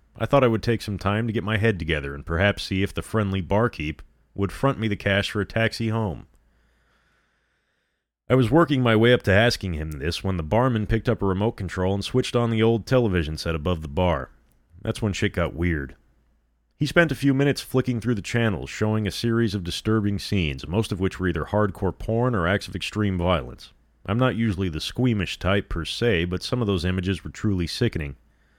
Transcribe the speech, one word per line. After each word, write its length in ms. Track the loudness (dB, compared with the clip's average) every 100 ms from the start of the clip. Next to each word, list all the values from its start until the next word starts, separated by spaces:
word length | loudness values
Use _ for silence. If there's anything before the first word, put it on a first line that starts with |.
| _ -8
I 100 | 2
thought 160 | 4
I 60 | 4
would 140 | 2
take 180 | 0 -2
some 160 | -2 -2
time 300 | 0 0 -2
to 40 |
get 120 | -2
my 140 | -2 2
head 200 | 2 0
together 380 | 0 -2 -4 -8
and 100 | -4
perhaps 380 | 2 2 2
see 180 | -2 -2
if 100 | -2
the 100 | -4
friendly 400 | -4 -2 0 -2
barkeep 600 | 0 0 0 -2 -6 -8 -12 _ _
would 160 | -4 -4
front 300 | 0 0 0
me 80 | -2
the 80 | -2
cash 340 | 0 0 0
for 100 | -2
a 60 | -2
taxi 440 | 0 0 -2 -2
home. 360 | -2 -2 -6 -12 _ _ _ _ _ _ _ _ _ _ _ _ _ _ _ _ _ _ _ 0
I 40 |
was 160 | 2 6
working 320 | 4 4 4
my 120 | 4
way 200 | 6 6
up 80 | 4
to 100 | 4
asking 400 | 4 4 0 -4
him 200 | -6 -6
this 300 | -4 -4 -2
when 140 | -2 -2
the 60 |
barman 440 | 0 2 2 0 0
picked 220 | 0 0
up 140 | 0
a 40 | 0
remote 260 | 2 0
control 420 | -2 -6 -2 0
and 100 | 0
switched 320 | 0 0 0 0
on 140 | 0
the 120 | 2
old 220 | 4 2
television 540 | 2 2 4 2 0 -4
set 160 | -4
above 260 | -2 -2 -2
the 80 | -4
bar. 420 | 0 2 0 -4 _ _ _ _ -12
That's 180 | -8 -4
when 140 | -2
shit 180 | 0 -2
got 220 | 0 -2
weird. 420 | 0 0 0 -4 -12 _ _ _ _ _ _ _ -6
He 80 |
spent 260 | 0 4 2
a 40 |
few 180 | 2 2
minutes 300 | 4 2 0
flicking 400 | 0 0 0 -2
through 140 | -2 -2
the 40 |
channels, 480 | -2 0 0 0 -6
showing 380 | -2 0 0 -2
a 40 |
series 440 | -2 0 2 2
of 100 | -2
disturbing 540 | -4 -4 0 2 2 -2
scenes, 500 | -2 0 0 -2 -2
most 240 | -2 0
of 80 | 0
which 180 | -2 0
were 100 | -2
either 180 | -2 0
hardcore 520 | 0 0 0 -4 -2
porn 360 | -2 0 0
or 120 | 2 0
acts 220 | 0 -2
of 80 | -8
extreme 400 | -6 -2 0 2
violence. 560 | 2 0 -2 -14 -20 _ _ _
I'm 140 | -4 0
not 180 | 2 2
usually 320 | 0 0 -2
the 100 | -4
squeamish 600 | -6 0 0 0 -2 -4
type 320 | 0 0 -2
per 160 | -6 -6
se, 400 | -2 0 2 0
but 160 | -2
some 180 | -4 -2
of 60 | 0
those 180 | 0
images 400 | 0 0 -2 -4
were 60 | -6
truly 360 | -4 -2 0 -2
sickening, 500 | 0 -2 -2 -8 -10 _ _ _